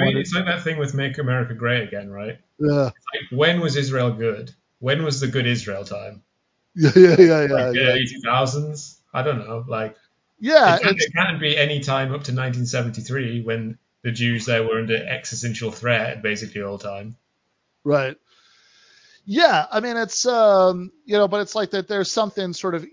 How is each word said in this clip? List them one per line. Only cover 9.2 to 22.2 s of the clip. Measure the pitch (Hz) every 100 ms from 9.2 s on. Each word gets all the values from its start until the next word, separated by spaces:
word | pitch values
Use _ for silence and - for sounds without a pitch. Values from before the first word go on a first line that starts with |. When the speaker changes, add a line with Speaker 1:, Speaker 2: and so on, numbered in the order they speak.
Speaker 1:
don't | 143 117
know. | 104 117 123
Like, | 110 110 - _ _ _ -
Speaker 2:
Yeah, | 220 311 214 170
Speaker 1:
it |
can't, | - 190
Speaker 2:
it's | 151
Speaker 1:
it |
can't | 170 185 156
be | 151 147
any | 147 147
time | - 135 131
up | 143 139
to |
nineteen | 127 131 123 120
seventy-three | 127 120 110 113 135 120 120
when | 113 113 110 110 _ _
the | 123
Jews | 117 120 117 110
there | 117
were | 113 113
under | 113 113
existential | - 131 - 113 120 110 113
threat | - 120 117 117 110
basically | 107 104 107 104
all | 101 101
the | 101
time. | 98 107 117 _ _ _ _ _ _
Speaker 2:
Right. | 143 143 131 147 _ _ _ _ _ _ _ _ _ _ -
Yeah, | 226 330 175 156
I | 214
mean, | 240 233
it's, | 226 - 247
um, | 240 214 196 185 180 185 _
you | - 208
know, | 202
but | 208
it's | 202 220
like | 196
that | 196 180
there's | 202 185
something | -